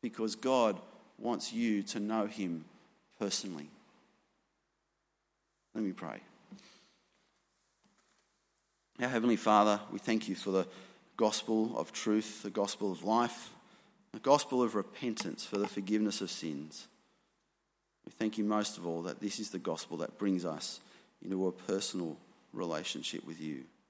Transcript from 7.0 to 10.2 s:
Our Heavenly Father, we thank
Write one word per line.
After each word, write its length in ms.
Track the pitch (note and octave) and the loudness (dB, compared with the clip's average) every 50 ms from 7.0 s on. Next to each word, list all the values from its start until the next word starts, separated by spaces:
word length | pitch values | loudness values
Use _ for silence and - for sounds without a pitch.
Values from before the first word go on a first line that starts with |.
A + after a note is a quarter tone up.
| _ _ _ _ _ _ _ _ _ _ _ _ _ _ _ _ _ _ _ _ _ _ _ _ _ _ _ _ _ _ _ _ _ _ _ _ _ _ _ - | _ _ _ _ _ _ _ _ _ _ _ _ _ _ _ _ _ _ _ _ _ _ _ _ _ _ _ _ _ _ _ _ _ _ _ _ _ _ _ -2
Our 60 | B2 B2 | -2 2
Heavenly 300 | B2+ A#2 A2 A#2+ A#2 G2+ | 2 4 4 4 4 4
Father, 420 | - A2+ G#2+ G#2 G#2 G#2+ G#2 G#2 G#2 - | 6 8 8 8 10 8 6 2 0 -6
we 100 | - G2 | -8 -6
thank 280 | - - A2+ A2+ | 0 2 2 2